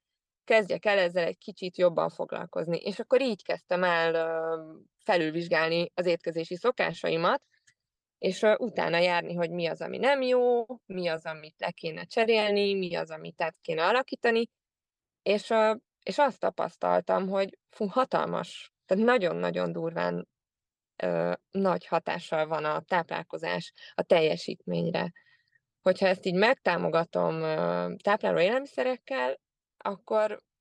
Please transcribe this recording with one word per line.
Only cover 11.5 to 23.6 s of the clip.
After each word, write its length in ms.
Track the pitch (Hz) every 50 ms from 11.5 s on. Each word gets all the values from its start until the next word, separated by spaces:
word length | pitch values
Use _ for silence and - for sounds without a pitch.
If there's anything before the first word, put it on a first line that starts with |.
| - -
le 140 | 196 180
kéne 320 | 175 - - 165 156 170 175
cserélni, 720 | 175 - 240 226 220 233 220 214 208 202 202 202 202 196
mi 220 | 196 185 175 170
az, 160 | 165 165 160
amit 300 | 160 156 165 170 170 -
át 140 | 175 160 - _
kéne 240 | - - 165 156 165
alakítani, 640 | 180 226 247 262 - - - - 240 226 226 233 - _ _ _ _ _ _ _ _ _ _ _ _ _ _
és, 280 | - - 202 214 - -
ö, 240 | 226 220 220 214 220 220 - _ _ _ -
és 140 | - 196 -
azt 220 | 285 277 - -
tapasztaltam, 880 | - 185 190 - - - - - - - - - - - 185 185 190 190
hogy 300 | 196 196 196 190 - - _ _
fú, 180 | _ - 220 196
hatalmas, 880 | 180 254 262 - - 165 156 - 170 170 - - - - - - _ _ _
tehát 180 | - 190 190 220
nagyon-nagyon 680 | 233 247 254 185 170 165 170 175 175 175 180 180 175
durván, 560 | 170 170 165 165 170 170 123 - - - 175 - _ _ _ _ _ _ _ _ _ _ _ _ _ - -
ö, 300 | 90 85 82 82 87 87 - _ _
nagy 340 | - 196 196 190 175 180 -
hatással 640 | - - 165 165 - - 180 170 - - 156 156 156
van 180 | 160 151 151
a 160 | 151 151 160
táplálkozás 920 | 165 - 190 180 165 - - - 170 - - 165 - 180 175 180